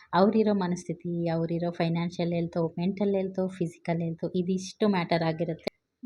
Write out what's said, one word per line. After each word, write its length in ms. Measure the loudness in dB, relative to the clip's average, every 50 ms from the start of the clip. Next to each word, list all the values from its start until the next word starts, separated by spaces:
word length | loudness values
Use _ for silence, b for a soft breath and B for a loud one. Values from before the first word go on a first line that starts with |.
| B B 4
ಅವರಿರೋ 400 | 4 6 6 6 6 4 4 4
ಮನಸ್ಥಿತಿ, 720 | 2 2 0 -2 -4 -4 -6 -8 -8 -6 -6 -4 -2 0 0
ಅವರಿರೋ 420 | 0 0 0 0 0 -2 -2 -2
ಫೈನಾನ್ಷಿಯಲ್ 640 | 0 0 0 0 2 0 0 -2 -2 -2 -2 0 0
ಹೆಲ್ತು, 420 | 0 -2 -2 0 -2 -2 -2 -2 -2
ಮೆಂಟಲ್ 360 | -2 -2 0 0 0 0 2
ಹೆಲ್ತು, 340 | 0 0 -2 -2 -2 -2 -4
ಫಿಸಿಕಲ್ 540 | -2 -2 -4 -4 -4 -6 -6 -4 -2 -2 -2
ಹೆಲ್ತು, 280 | -4 -4 -6 -6 -4
ಇದಿಷ್ಟು 580 | -2 -2 0 0 -2 -2 -4 -8 -4 0 0 2
ಮ್ಯಾಟರ್ 340 | 2 2 0 0 0 0 0
ಆಗಿರುತ್ತೆ. 760 | 0 -2 -2 -4 -4 -4 -6 -8 -12 -12 _ _ _ _ _ -6